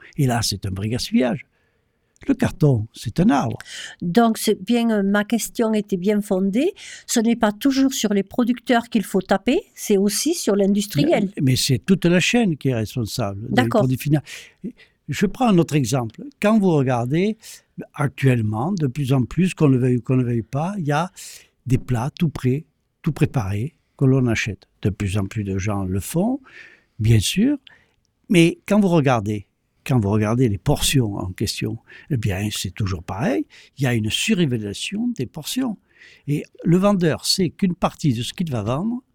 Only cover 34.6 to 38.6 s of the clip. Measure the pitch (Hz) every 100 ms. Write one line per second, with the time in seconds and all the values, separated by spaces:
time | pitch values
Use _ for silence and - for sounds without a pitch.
34.6 | 104 98 - 202 247 226 120 - - -
35.6 | 262 196 _ _ - - - 147 - _
36.6 | - 180 202 202 170 117 - - 175 -
37.6 | 196 170 175 - 151 113 117 - 170 120